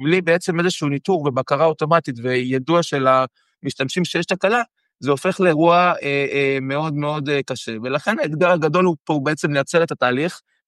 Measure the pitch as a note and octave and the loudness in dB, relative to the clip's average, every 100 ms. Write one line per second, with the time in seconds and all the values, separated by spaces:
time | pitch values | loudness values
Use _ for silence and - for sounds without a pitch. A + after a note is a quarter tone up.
0 | C#3 F3+ F3 E3+ - E3+ F3 - D3 C#3+ | 0 0 2 0 0 0 0 0 -2 -2
1 | - F3+ D3 B2+ C3 C#3 E3 D#3+ D#3 E3 | -2 0 0 -2 -2 2 2 0 2 0
2 | - A#2+ B2 B2+ B2+ C3 C3 E3+ E3+ C#3+ | 0 -6 -2 -2 0 -2 0 0 0 0
3 | C3 C3 C3 - _ _ C#3+ - C3+ F#3 | 2 2 0 -6 _ _ -10 -6 -4 -2
4 | F3 E3 F3 F#3 F#3+ A#3+ A#3 _ _ _ | -2 -2 -2 0 0 0 -2 _ _ _
5 | B2+ C#3+ F#3 F#3 F#3 D3+ E3+ F3 F3+ D#3 | -2 0 0 2 2 4 4 6 4 0
6 | C#3+ C#3 C#3 C#3 C#3 C3+ C3 C#3+ D#3 D3 | -2 -2 -2 0 0 0 -2 -4 -4 -4
7 | D3 D3+ C#3+ C#3+ C3 B2+ - A2 B2 D3 | -4 -4 -2 -2 -2 -8 -8 -8 -4 -2
8 | - A3+ E3+ D3+ F3 F3+ D#3 E3+ F#3 D#3+ | -2 -2 -2 2 2 4 2 2 2 0
9 | - D3+ C#3 D3+ D3+ C#3+ C3+ E3 E3 - | -2 -2 -2 -2 -2 -2 0 0 0 0
10 | B2+ B2+ E3 - _ _ | 0 0 -2 -6 _ _